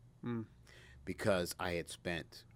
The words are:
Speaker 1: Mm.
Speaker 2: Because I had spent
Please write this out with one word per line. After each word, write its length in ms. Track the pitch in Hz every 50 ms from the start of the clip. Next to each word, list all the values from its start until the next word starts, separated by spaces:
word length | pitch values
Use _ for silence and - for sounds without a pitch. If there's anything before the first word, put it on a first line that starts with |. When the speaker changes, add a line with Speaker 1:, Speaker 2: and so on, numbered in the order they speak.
| - - - - -
Speaker 1:
Mm. 200 | 120 120 113 107 - - - - - - - - - - - -
Speaker 2:
Because 500 | 92 90 - - 110 98 90 87 - - -
I 120 | 92 90
had 180 | 87 85 80 -
spent 560 | - - - 90 85 80 73 - - - - - -